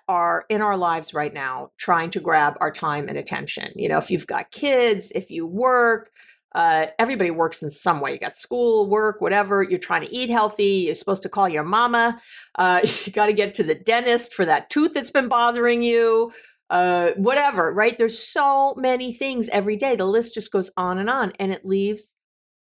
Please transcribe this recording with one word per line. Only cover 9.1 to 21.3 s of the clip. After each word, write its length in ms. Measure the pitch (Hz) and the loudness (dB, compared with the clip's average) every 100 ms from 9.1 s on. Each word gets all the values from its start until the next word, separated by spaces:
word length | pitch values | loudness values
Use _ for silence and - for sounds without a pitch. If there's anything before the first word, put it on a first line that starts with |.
| 208 | -2
whatever. 420 | 170 202 196 202 | 0 0 2 0
You're 160 | 185 180 | 0 -2
trying 260 | - 170 - | -2 -4 -4
to 60 | |
eat 160 | 247 247 | -6 -2
healthy. 560 | 233 214 208 196 196 165 | 2 0 2 2 2 0
You're 100 | 165 | -4
supposed 280 | 202 196 | -2 -4
to 60 | 196 | -4
call 200 | - 190 | 0 0
your 140 | 151 | 0
mama. 580 | 151 214 240 233 233 233 - - - - | 0 2 2 2 2 -2 -14 -20 -14 0
Uh, 220 | 185 180 | 4 4
<laughs> 240 | 220 - 202 | 2 -2 -6
you 60 | |
gotta 220 | 208 208 | 0 2
get 220 | 208 202 214 | 2 0 0
to 80 | |
the 120 | 160 156 | -2 0
dentist 580 | - 233 247 240 233 | 2 0 2 0 -2
for 120 | - 170 | -2 2
that 240 | 147 - | 2 0
tooth 240 | 294 320 | 0 0
that's 180 | 302 247 | 0 -2
been 160 | 277 247 | 0 2
bothering 540 | 240 240 240 240 240 | 2 2 2 2 2
you. 500 | 240 233 226 226 233 - - _ - | 2 2 4 2 0 -6 -20 _ -4
Uh, 400 | 175 180 175 175 196 | 0 2 2 0 2
whatever, 560 | 202 277 285 208 160 | 2 2 2 2 0
right? 260 | 185 226 - | 2 0 2
There's 200 | 226 226 | -2 -2
so 560 | - 320 277 269 277 269 | -6 0 2 2 2 0
many 380 | 254 254 254 | 0 0 -4
things 340 | 233 269 254 220 | -6 -6 -4 -2
every 260 | 202 202 208 | -2 -2 -2
day. 200 | 269 226 | -2 0
The 100 | 185 | 2
list 280 | 220 233 | 0 -2
just 180 | 226 - | -8 -4
goes 200 | 196 185 - | -4 -2 -4
on 220 | 180 185 | -4 -2
and 120 | 208 | -2
on, 200 | 262 196 | -2 -2